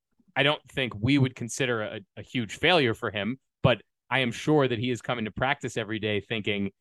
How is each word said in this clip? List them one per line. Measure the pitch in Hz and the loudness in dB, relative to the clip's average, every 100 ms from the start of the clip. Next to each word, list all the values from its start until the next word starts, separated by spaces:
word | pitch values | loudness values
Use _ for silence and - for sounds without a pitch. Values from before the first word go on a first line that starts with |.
| _ _ _ 131 | _ _ _ 0
I | |
don't | 143 151 - | 2 0 -4
think | - 123 101 | -4 -4 -2
we | 117 143 | 2 4
would | 131 | 2
consider | - 120 - 123 117 | 0 -10 -2 -2 0
a, | 107 107 - - | -4 -8 -14 -18
a | |
huge | 98 131 107 - | -8 -6 -6 0
failure | 151 180 120 | 4 4 4
for | 107 110 | 0 -4
him, | 104 101 131 _ _ | -2 -4 -6 _ _
but | 135 113 _ _ _ | 2 2 _ _ _
I | 127 | -2
am | 123 | -2
sure | - - 151 135 | -2 2 4 4
that | 117 | 0
he | 123 | -2
is | 120 | -4
coming | - 120 | -4 -4
to | 107 | -4
practice | - 131 143 123 123 | -2 -2 -2 -4 -6
every | 104 110 | -4 -4
day | 107 104 | -2 -2
thinking, | - 113 101 101 98 - | -2 -6 -2 -2 -4 -8